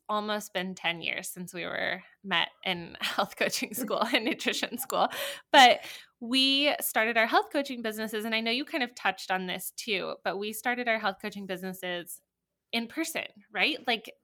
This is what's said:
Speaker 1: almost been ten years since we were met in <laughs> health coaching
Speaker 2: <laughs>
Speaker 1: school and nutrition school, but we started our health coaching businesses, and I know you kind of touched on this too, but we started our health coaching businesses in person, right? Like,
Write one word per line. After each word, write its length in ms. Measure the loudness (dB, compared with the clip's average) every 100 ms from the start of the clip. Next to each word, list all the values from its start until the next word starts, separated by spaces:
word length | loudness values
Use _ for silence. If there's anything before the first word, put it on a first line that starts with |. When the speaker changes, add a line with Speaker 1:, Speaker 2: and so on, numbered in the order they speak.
| -4
Speaker 1:
almost 440 | -2 0 -4 -4
been 220 | -4 -4
ten 280 | -4 -2 -2
years 260 | -2 -4 -6
since 260 | -8 -10
we 100 | -8
were 380 | -6 -4 -2 -4 -8 _
met 240 | -2 0 0 -2
in 320 | -4 -4 -6 -8
<laughs> 20 |
health 360 | -4 -2 -2 0
coaching 380 | 0 0 -4
Speaker 2:
<laughs> 0 |
Speaker 1:
school 280 | -6 -2 0
and 220 | 2 2
nutrition 520 | 0 -2 -2 -2 -2 -6
school, 320 | -2 2 2 0 -8 -8 6
but 320 | 10 10 10 0 -14 -18 -12
we 560 | 0 4 4 4 2 2
started 360 | 0 2 2 4
our 120 | 4
health 180 | 4 2
coaching 280 | 0 -2 -4
businesses, 440 | -6 -4 -4 -4
and 100 | -2
I 60 | -2
know 100 | 0
you 140 | 0
kind 180 | 0 -2
of 100 | -2 -2
touched 340 | -2 0 -2
on 160 | -2 -2
this 240 | -6 -8 -8
too, 400 | -2 -2 -2 -4
but 120 | -4 -4
we 160 | -4
started 360 | -4 -4 -2 0
our 100 | 0
health 200 | 0 -4
coaching 240 | -8 -8 -8
businesses 760 | -6 -6 -6 -6 -6 -8 -14 _ _ _ _ _
in 140 | -4 -4
person, 400 | -4 -4 -4 -8 -10 -8
right? 260 | 0 0 0 -2
Like, 260 | -2 -4 -12